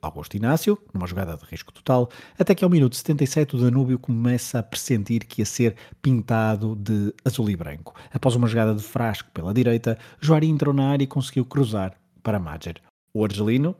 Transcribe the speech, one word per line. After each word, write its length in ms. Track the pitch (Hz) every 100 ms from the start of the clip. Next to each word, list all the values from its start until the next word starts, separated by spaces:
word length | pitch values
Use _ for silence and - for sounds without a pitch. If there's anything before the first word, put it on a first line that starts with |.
Augusto 340 | 80 73 - 104
Inácio, 420 | 117 160 208 208 _
numa 140 | 95 90
jogada 300 | 92 87 80
de 80 | -
risco 260 | 82 -
total, 380 | - - 127 120 - - -
até 160 | 185
que 80 | 185
ao 80 | 180
minuto 280 | 170 127 -
setenta 260 | - 147
e 40 | 135
sete 280 | 156 147 120
o 40 |
Danúbio 380 | 123 131 127 127
começa 640 | 131 113 120 123 - 120
a 40 |
pressentir 640 | - - - 113 101 113 -
que 140 | -
ia 40 | 104
ser 320 | - 117 - - -
pintado 760 | 135 120 101 113 110 104 110 107
de 380 | 101 104 101 -
azul 260 | 127 117 104
e 60 | 87
branco. 380 | 76 76 - - -
Após 220 | - 135 120
uma 120 | 117
jogada 280 | 117 110 107
de 80 |
Frasco 480 | - 117 117 104 -
pela 220 | - 87
direita, 440 | 117 120 117 117 110 - -
Juari 300 | 147 151 160
entrou 240 | 147 143
na 160 | 139 135
área 160 | 143 135
e 20 |
conseguiu 380 | 139 127 131 120
cruzar 480 | 143 117 107 92 - _ _
para 160 | 113 104
Madger. 440 | 82 78 85 82 _ _ _
O 100 | 107
argelino, 500 | 107 98 107 127 160